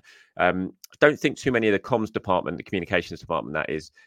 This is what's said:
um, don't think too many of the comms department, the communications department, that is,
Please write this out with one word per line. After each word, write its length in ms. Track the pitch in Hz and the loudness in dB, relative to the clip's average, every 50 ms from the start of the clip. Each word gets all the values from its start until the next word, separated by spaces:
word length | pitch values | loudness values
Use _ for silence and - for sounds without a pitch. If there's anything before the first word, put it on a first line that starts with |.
| - - - - - _ _ | -10 -18 -20 -20 -20 _ _
um, 340 | - 87 90 87 92 92 - - _ - _ - _ | 0 0 2 2 0 -4 -6 -10 _ -20 _ 2 _
don't 180 | 147 151 139 - | 4 4 4 2
think 180 | - 143 131 | -2 -4 -4
too 140 | - - 135 | -2 -2 -2
many 160 | 123 113 110 | 0 2 2
of 60 | 107 101 | 2 2
the 60 | 95 | 2
comms 300 | - - 127 110 110 104 | 0 0 -2 0 -2 -4
department, 460 | - 107 - 101 92 87 - 80 85 | -6 -4 0 0 0 0 0 -2 -6
the 80 | - - | -8 -6
communications 560 | - 104 90 85 - 98 87 - - 85 - | -6 -4 -4 -2 -2 -2 -2 -2 -4 -10 -14
department, 360 | - - 82 78 53 65 76 | -6 -4 -4 -4 -4 -4 -4
that 140 | 78 - - | -4 -4 -4
is, 220 | 76 78 - - _ - - | -6 -8 -8 -12 _ -20 -20